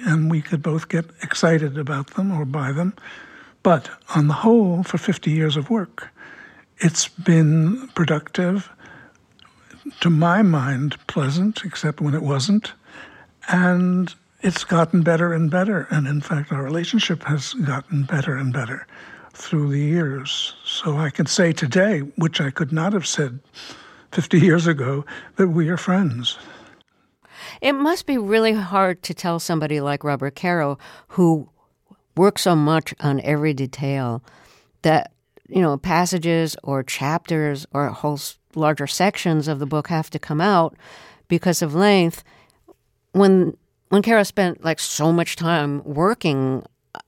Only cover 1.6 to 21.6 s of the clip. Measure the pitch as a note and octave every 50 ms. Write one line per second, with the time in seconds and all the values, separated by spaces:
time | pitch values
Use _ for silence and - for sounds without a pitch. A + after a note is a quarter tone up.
1.6 | D3+ C#3+ C3+ D3+ C#3+ C3+ D3 C#3 C#3 - - - F#3+ G3 F#3 D#3 D3 C3 C#3 D3+
2.6 | C3+ C3 C#3 D#3 F3 F#3+ - - - - - - - - - - - - _ _
3.6 | - F#3 E3+ C#3+ - - - - _ - - D#3+ D3 D3 D3 - - A3+ A#3 A#3
4.6 | G#3 F3+ F3 E3+ F3+ - - E3 - - E3+ - - E3 D3+ D#3+ D#3+ D#3 C#3 D3+
5.6 | C3+ - A3+ A3 F3+ - _ - - - _ - - - - - - - - -
6.6 | _ _ _ - - E3 - - - - - - F3 - E3 D#3+ D#3 D3 D#3 D#3+
7.6 | D#3 E3+ G#3+ C4 C4+ - - - E3 C#3+ D#3 D3+ D#3 - - - F3+ F3 F#3+ G3+
8.6 | F#3 - - _ - - - - - - _ _ _ _ _ _ _ _ _ _
9.6 | _ _ - - _ D4 - - - F3 E3 D3+ E3 E3+ F3 G#3 A3 F#3 D#3+ C#3+
10.6 | B2+ C#3 C3+ B2+ D3 D3 - - _ - - F3 C#3 C3+ C#3 F3 F#3+ G#3+ G#3+ -
11.6 | - E3+ - - - D3+ C#3+ - D#3 D3 C#3 D#3 D3 C#3 C#3+ C3+ B2+ - G3+ A3
12.6 | - - - _ _ - - - - - - - - _ _ _ - - F3+ F3+
13.6 | F3+ F3+ F3+ F3+ F3+ F3+ F3+ F3+ F3+ - - - _ _ _ _ - G3 E3 -
14.6 | - - F3+ E3 E3 E3 - F3 D#3 E3+ E3 D#3+ F3 E3+ E3+ D#3+ E3 D3+ D#3+ F3+
15.6 | F#3+ G#3+ G#3 D#3+ C3 - F3 D3+ C#3 C3 D3 D3 C#3 - E3 C#3+ D3 - D#3 C3+
16.6 | C3+ C3 D#3 E3+ E3+ - - A3 - - E3+ - - C#3 D3 C#3+ C3 - C4 C4
17.6 | E3+ C3 A#2+ C3+ - - E3+ C#3+ C#3 - E3+ C#3 C3 E3 C3+ C3 C#3 B2+ B2 C#3
18.6 | A#2+ A2 A#2+ - - - - - - - - - - - _ - - - F3 D3+
19.6 | D3 C#3+ C#3 C#3+ D3 D3 E3 F3 D#3+ C#3 C3+ C3+ C3+ - - - - - - -
20.6 | - - - - - E3 C#3+ D3 D#3+ C#3+ - - D#3+ - - - F3+ E3 D#3 -